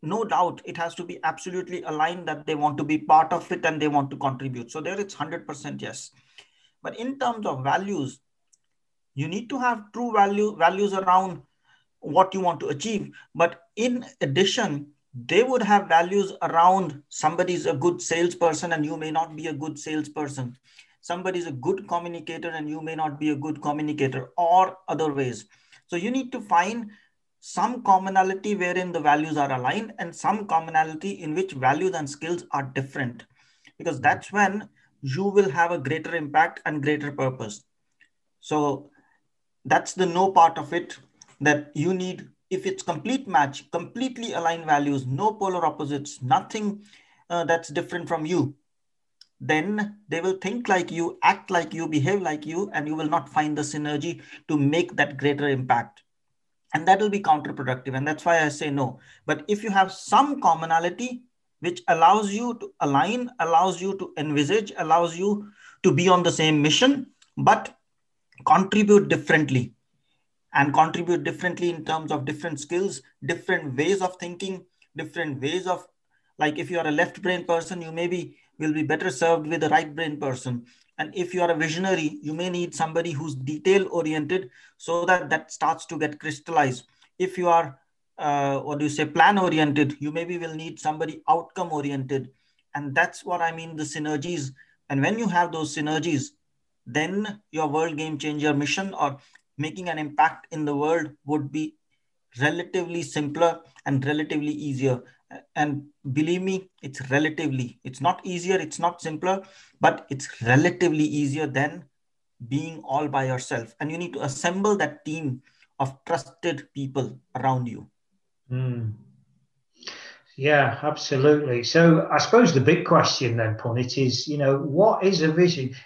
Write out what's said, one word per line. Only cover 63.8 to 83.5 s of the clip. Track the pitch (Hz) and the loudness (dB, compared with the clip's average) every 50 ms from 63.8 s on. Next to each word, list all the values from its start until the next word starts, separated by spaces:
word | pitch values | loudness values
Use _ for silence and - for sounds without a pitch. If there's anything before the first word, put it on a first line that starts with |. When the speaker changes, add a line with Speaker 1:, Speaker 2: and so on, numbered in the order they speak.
Speaker 1:
you | 185 196 196 190 | -4 -6 -6 -6
to | 175 - - 156 | -8 -10 -8 -6
envisage, | 147 151 147 147 147 139 196 226 208 202 - - | -4 -2 0 0 2 2 2 0 0 -2 -6 -4
allows | 170 156 165 170 170 170 165 170 | 0 4 4 4 4 2 0 -2
you | 190 202 208 208 - - - _ - - - _ - | 0 0 0 -2 -4 -10 -18 _ -20 -20 -4 _ 2
to | 185 | 4
be | 143 135 175 190 | 4 6 6 6
on | 180 180 175 | 6 6 6
the | 170 | 4
same | - - 160 156 156 147 | 2 4 4 4 4 6
mission, | 143 156 156 - - 269 277 - - - _ _ _ _ _ - | 4 4 4 6 6 6 4 4 0 -8 _ _ _ _ _ 2
but | 139 151 220 220 - - - _ _ _ _ _ _ _ _ _ _ _ _ - - | 4 4 4 4 2 -6 -14 _ _ _ _ _ _ _ _ _ _ _ _ -2 2
contribute | - 190 185 190 190 - 208 214 202 208 202 - 143 | 4 6 6 4 4 2 4 6 8 8 8 8 6
differently, | 165 156 - - 165 156 151 131 131 127 123 - - _ _ _ _ _ _ _ _ _ _ _ _ _ _ _ - | 0 0 2 4 4 4 4 4 2 0 0 -2 -6 _ _ _ _ _ _ _ _ _ _ _ _ _ _ _ 0
and | 151 143 147 139 | 2 2 4 6
contribute | 156 156 160 151 170 170 170 175 156 143 | 4 4 4 2 -2 0 0 0 0 0
differently | 165 151 - 175 180 175 175 175 175 | -4 -6 -4 -4 -4 -4 -2 -2 -2
in | 170 160 135 | -2 -4 -4
terms | 151 160 156 156 147 | -4 -4 -4 -4 -4
of | 156 143 131 | -4 -4 -4
different | 147 147 147 - 170 156 - | -4 -6 -6 -6 -8 -8 -8
skills, | - - 175 175 196 196 - - - _ _ _ - | -8 -4 -2 -2 -2 -2 -4 -8 -14 _ _ _ -6
different | 135 170 170 - - 185 170 156 143 123 | -6 -6 -4 -2 -2 -2 -2 -2 -4 -2
ways | 127 151 170 202 190 | 0 0 2 2 0
of | 185 180 185 - | 0 -2 -4 -6
thinking, | 180 175 175 175 196 190 190 175 - _ _ _ _ _ - | -12 -12 -10 -8 -8 -8 -8 -8 -12 _ _ _ _ _ -12
different | 147 160 - - 170 160 151 139 117 | -10 -10 -8 -6 -6 -6 -4 -4 -4
ways | 123 143 165 185 180 185 | -4 -2 -2 -2 -2 -2
of, | 180 - - - _ _ _ _ _ _ _ _ _ - | -4 -4 -6 -12 _ _ _ _ _ _ _ _ _ -2
like, | 151 151 151 151 | -2 0 0 -2
if | 175 135 | -6 -4
you | 180 170 | -2 -2
are | 156 156 | 0 0
a | |
left | 147 151 175 170 - - | 2 2 0 0 -2 -4
brain | 180 180 180 175 170 | -2 -2 -2 -2 0
person, | - 170 165 165 - 185 175 | 0 0 0 -2 -4 -8 -10
you | 165 160 | -10 -8
maybe | 160 165 175 175 180 180 151 135 - _ _ _ _ - | -6 -4 -4 -2 -2 -4 -6 -8 -12 _ _ _ _ -4
will | 151 156 151 | -2 -2 -2
be | 156 151 | 0 0
better | 135 156 160 - 185 | -2 -2 -2 -2 -4
served | - - 165 165 165 160 151 151 | -2 2 2 4 4 2 2 -2
with | 165 165 160 | -4 -2 0
a | 151 | 2
right | 151 160 165 151 147 | 2 2 2 0 -6
brain | 151 165 156 147 143 | -6 -6 -6 -4 -4
person. | 147 139 127 127 - 131 123 120 - - _ _ _ _ _ - | -4 -4 -4 -4 -6 -6 -6 -8 -8 -12 _ _ _ _ _ -10
And | 156 151 - | -10 -8 -6
if | - 180 175 - | -6 -6 -4 -2
you | 180 | 0
are | 175 170 | 2 2
a | 170 151 | 2 2
visionary, | 160 160 151 175 185 190 185 165 156 147 - - | 0 -2 -2 -2 -2 0 0 0 0 -2 -4 -6
you | - 147 160 | -10 -8 -6
may | 160 175 185 | -4 -4 -4
need | 175 175 175 165 147 | -4 -4 -4 -4 -4
somebody | - 160 160 160 170 165 175 | -4 -4 -2 -2 -2 -2 -2
who's | 160 139 160 156 139 | -4 -6 -6 -6 -8
detail | 127 131 135 | -6 -6 -6